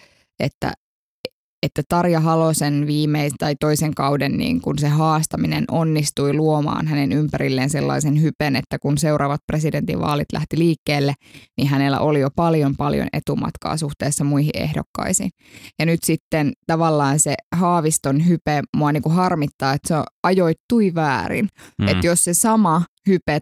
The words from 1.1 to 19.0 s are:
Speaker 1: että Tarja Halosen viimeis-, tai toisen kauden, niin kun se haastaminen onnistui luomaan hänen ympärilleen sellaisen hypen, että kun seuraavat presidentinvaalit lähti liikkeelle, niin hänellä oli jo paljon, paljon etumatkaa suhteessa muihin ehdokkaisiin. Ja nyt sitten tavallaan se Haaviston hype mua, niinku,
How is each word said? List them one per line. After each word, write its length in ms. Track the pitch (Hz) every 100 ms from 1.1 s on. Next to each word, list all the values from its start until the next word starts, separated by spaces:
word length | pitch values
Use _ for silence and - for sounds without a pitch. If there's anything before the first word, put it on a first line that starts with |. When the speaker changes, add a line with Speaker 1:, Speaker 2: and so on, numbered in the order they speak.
| _ - _ _ _ 147
Speaker 1:
että 160 | - 143
Tarja 300 | 175 175 160
Halosen 680 | 160 160 160 160 147 143 147
viimeis-, 460 | 147 151 151 147 -
tai 160 | 151 143
toisen 360 | 151 151 156 143
kauden, 420 | 139 143 139 -
niin 240 | - 85
kun 180 | 151 147
se 80 | 147
haastaminen 800 | 151 160 156 156 - - 151 -
onnistui 600 | 165 165 156 151 - 139
luomaan 540 | 147 156 151 147 - 156
hänen 240 | 147 139
ympärilleen 580 | 147 151 143 139 131 135
sellaisen 520 | 151 139 135 147 151
hypen, 340 | 156 - 151 127
että 240 | - 147
kun 180 | 143 147
seuraavat 440 | 156 147 143 147 -
presidentinvaalit 800 | 156 156 151 165 156 165 147 -
lähti 240 | - 156 151
liikkeelle, 560 | 170 156 - 143 139 139 - - - -
niin 100 | 139
hänellä 320 | 139 139 135
oli 200 | 151 151
jo 100 | 135 -
paljon, 400 | 170 160 139 139
paljon 320 | 143 143 -
etumatkaa 640 | 147 - 147 - - - 156
suhteessa 460 | 151 151 143 -
muihin 280 | 143 143 151
ehdokkaisiin. 760 | - 151 151 - - - 190 185 - _ - - -
Ja 60 | 160
nyt 140 | 165
sitten 500 | - 160 - 160 147 - -
tavallaan 520 | 165 165 151 139 147
se 160 | 151 139 - 170
Haaviston 720 | 180 175 156 - 139 139 175
hype 340 | 165 - 147 - -
mua, 140 | 147
niinku, 180 | 147